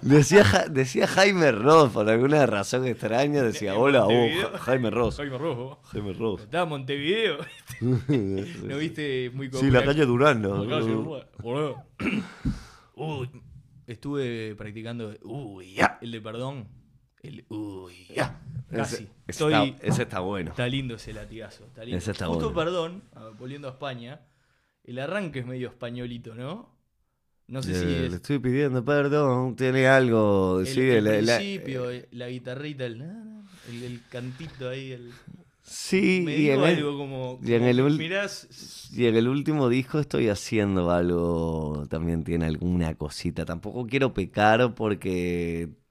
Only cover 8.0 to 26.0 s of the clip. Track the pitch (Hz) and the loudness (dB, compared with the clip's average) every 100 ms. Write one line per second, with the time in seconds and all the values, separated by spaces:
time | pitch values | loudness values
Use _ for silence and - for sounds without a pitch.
8 | - 143 98 95 98 170 101 139 160 156 | 2 0 0 -4 -6 -10 -10 -6 -6 -6
9 | 147 131 123 127 139 127 139 127 135 151 | -6 -4 -6 -8 -8 0 4 6 4 4
10 | 143 120 147 123 101 98 104 151 113 110 | 4 6 6 4 0 -2 -2 -2 -2 -2
11 | 110 143 - - 113 131 151 120 - _ | -4 -10 -14 -14 -6 -4 -4 -8 -16 _
12 | - 208 185 - - - - - _ - | -4 -4 -6 -8 -6 -6 -10 -20 _ -10
13 | 156 151 127 - - - - - - 113 | -8 -6 -8 -12 -20 -20 -20 -20 -18 -14
14 | 143 143 127 117 110 104 107 107 113 120 | -6 -4 -4 -6 -8 -10 -14 -12 -10 -8
15 | 110 104 98 117 117 98 92 98 104 - | -10 -12 -12 -10 -10 -14 -14 0 0 0
16 | 117 117 107 113 127 139 101 - _ _ | -12 -10 -10 -8 -8 -10 -14 -20 _ _
17 | _ _ - - - 107 104 95 92 90 | _ _ -18 -18 -12 -10 -10 -10 -14 -20
18 | 90 - - - - - - 113 135 - | -12 -6 -6 -6 -14 -14 -8 -6 -4 -6
19 | 101 _ - - 151 151 139 131 - 127 | -12 _ -12 -2 2 4 2 -2 -2 0
20 | 120 98 92 98 80 82 123 135 131 113 | -2 -4 -4 -4 -6 -4 -4 -4 -6 -10
21 | - 110 104 110 104 - 104 - 113 92 | -14 -16 -16 -16 -16 -18 -20 -18 -8 -6
22 | 85 98 87 85 80 - 160 180 165 185 | -4 -4 -2 0 -2 -2 -2 -2 -6 -8
23 | - - 110 107 127 143 143 131 143 127 | -18 -20 -20 -16 -14 -12 -14 -12 -12 -12
24 | 117 143 _ _ _ _ _ _ - 123 | -14 -18 _ _ _ _ _ _ -14 -10
25 | 139 196 185 139 123 127 123 - 120 120 | -6 -6 -6 -8 -8 -8 -10 -10 -12 -10